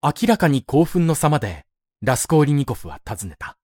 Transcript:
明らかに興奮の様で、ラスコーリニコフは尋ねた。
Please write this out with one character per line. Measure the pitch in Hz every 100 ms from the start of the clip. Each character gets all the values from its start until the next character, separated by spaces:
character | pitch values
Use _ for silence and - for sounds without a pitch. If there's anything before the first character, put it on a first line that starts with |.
明 | 147 - -
ら | 226
か | 170
に | 135
興 | - 139
奮 | 165 180 165
の | 156
様 | 151 147
で、 | 101 80 _ _ _ _
ラ | - 123
ス | -
コ | 160
ー |
リ | 143
ニ | 143
コ | 135
フ | 117 80
は | 73
尋 | - 110 98
ね | -
た。 | - -